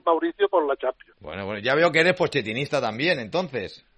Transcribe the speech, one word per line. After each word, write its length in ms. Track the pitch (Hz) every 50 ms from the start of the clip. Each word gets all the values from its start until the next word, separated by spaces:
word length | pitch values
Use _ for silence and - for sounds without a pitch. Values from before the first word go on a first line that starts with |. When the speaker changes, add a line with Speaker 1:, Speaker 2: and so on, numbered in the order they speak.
| -
Speaker 1:
Mauricio 420 | 175 165 160 165 165 - - 202 196
por 180 | - 175 151
la 100 | 139 139 -
Champions. 400 | - 127 - - - - _ _
Speaker 2:
Bueno, 260 | - 76 80 95 98
bueno, 140 | 95 107 104
ya 140 | 101 127 139
veo 160 | 151 170 175
que 80 | 151 160
eres 140 | 165 180 175
pochetinista 640 | - 170 143 - 139 107 110 107 127 143 - 151 139
también, 400 | 120 110 107 117 147 175 175 139
entonces. 680 | 113 95 92 170 185 156 131 117 92 82 - - _ _ _